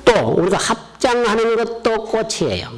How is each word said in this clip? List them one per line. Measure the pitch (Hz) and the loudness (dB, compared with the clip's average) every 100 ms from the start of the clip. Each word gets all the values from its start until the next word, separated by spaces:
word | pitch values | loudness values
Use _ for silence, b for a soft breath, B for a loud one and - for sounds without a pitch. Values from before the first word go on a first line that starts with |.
또 | - 208 123 - | 4 4 2 0
우리가 | 180 185 | 0 0
합장하는 | - 226 - - 254 240 233 220 226 226 | -2 -4 -6 -2 0 2 2 0 0 0
것도 | 226 - 240 220 | -2 -2 -2 -2
꽃이에요. | 220 220 220 - 151 87 73 | -2 -4 -4 -2 -2 -2 -6